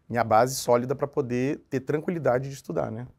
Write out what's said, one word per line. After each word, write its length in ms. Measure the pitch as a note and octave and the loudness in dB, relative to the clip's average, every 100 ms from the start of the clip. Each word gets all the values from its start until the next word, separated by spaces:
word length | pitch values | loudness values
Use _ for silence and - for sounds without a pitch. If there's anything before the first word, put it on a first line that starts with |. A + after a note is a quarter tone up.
| - | -6
minha 140 | A#2 | -2
base 320 | A2+ G#2+ B2+ C3+ | 4 6 4 0
sólida 380 | - A#2+ B2+ | 2 2 2
pra 120 | C#3 C3+ | -4 -4
poder 520 | - B2+ B2 C3 D#3+ - | -2 -2 0 -2 -4 -4
ter 100 | C3+ | -6
tranquilidade 680 | - D3 D#3 E3+ C3+ B2 C3+ | -2 -4 -2 -2 0 0 -2
de 60 | |
estudar, 360 | C3+ - E3 B2 | -12 -8 -4 -4
né? 160 | A2 B2+ | -6 -12